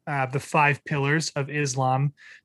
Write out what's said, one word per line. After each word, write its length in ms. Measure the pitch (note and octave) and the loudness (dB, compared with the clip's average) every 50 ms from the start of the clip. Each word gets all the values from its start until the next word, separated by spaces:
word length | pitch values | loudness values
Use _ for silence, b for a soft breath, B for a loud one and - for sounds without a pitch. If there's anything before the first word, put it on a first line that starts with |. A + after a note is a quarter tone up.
| _ | _
uh, 200 | - D3 C#3 C3+ | -6 -4 -2 -2
the 140 | B2 B2+ C#3+ | -2 -2 -4
five 440 | - - - E3 D3 C#3+ C#3+ - - | -4 0 2 4 4 4 2 0 -2
pillars 460 | - D#3+ C#3+ C#3 C#3 D3 D#3+ D3 - | -4 -4 -2 0 0 0 0 0 -2
of 200 | - D3 C#3 C#3 | -4 -4 -6 -4
Islam. 640 | D3 D3 D3 C#3 B2 C3+ C3 B2+ C3 C3 C#3 D3 B B B B B B B | -4 -4 -2 -2 -2 0 0 2 2 2 0 -2 B B B B B B B